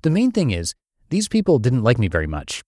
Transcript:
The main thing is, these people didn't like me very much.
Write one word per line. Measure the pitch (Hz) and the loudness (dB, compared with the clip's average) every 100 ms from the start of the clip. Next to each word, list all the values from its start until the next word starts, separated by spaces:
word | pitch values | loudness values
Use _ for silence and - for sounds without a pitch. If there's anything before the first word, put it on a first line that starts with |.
The | 160 | 0
main | 170 254 | 2 0
thing | 226 151 | 0 0
is, | 87 85 - _ _ _ | -2 -4 -10 _ _ _
these | 180 214 | -4 0
people | 220 196 147 | 0 2 2
didn't | 113 127 | 2 2
like | 110 120 | 2 2
me | 98 | 0
very | 82 78 | 0 -4
much. | 76 69 - | -6 -8 -14